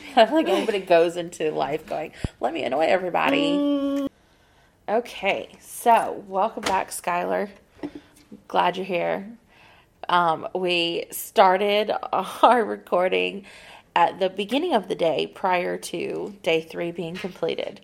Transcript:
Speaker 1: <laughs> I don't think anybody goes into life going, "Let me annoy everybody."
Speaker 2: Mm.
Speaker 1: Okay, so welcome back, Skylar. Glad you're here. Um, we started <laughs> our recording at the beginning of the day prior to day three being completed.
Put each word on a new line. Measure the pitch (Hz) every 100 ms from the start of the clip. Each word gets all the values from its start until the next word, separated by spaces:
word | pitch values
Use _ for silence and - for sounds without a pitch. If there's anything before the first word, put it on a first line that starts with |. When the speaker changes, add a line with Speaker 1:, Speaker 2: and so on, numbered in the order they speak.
Speaker 1:
<laughs> | - 247
I |
don't | 220 311
think | 330
anybody | 359 226 202
goes | 180 170 170 175
into | 170 - 156
life | 156 139 156 -
going, | 156 156 - - -
"Let | 240
me | 320
annoy | 123 135 160
everybody." | 185 185 165 156 - 285 285
Speaker 2:
Mm. | 285 285 277 277 269 - _ _ _ _ _ _ -
Speaker 1:
Okay, | 220 240 - 196 135 - -
so | - - 240 226 120 82 202
welcome | 190 220 233
back, | 214 190 -
Skylar. | - 185 175 185 185 202 - _ - - 294 - _ _ - -
Glad | 185 175 180
you're | 190
here. | 175 170 175 202 240 _ _ - - _ _ -
Um, | 175 170 156 -
we | 185 180 175 170 170 -
started | - - - 190 185 202 208 214 -
<laughs> | -
our | 170 190 - 254 240
recording | 208 208 - 180 185 185 180 196 - - - - _ 175
at | 170 170
the | 185
beginning | 185 202 269 359
of | 240 185
the | 165
day | 170 139 165
prior | - 190 180 180 180
to | - 180 - 165 180 202
day | 175 160
three | 165 175 170
being | 170 165
completed. | 185 185 - 165 - - 208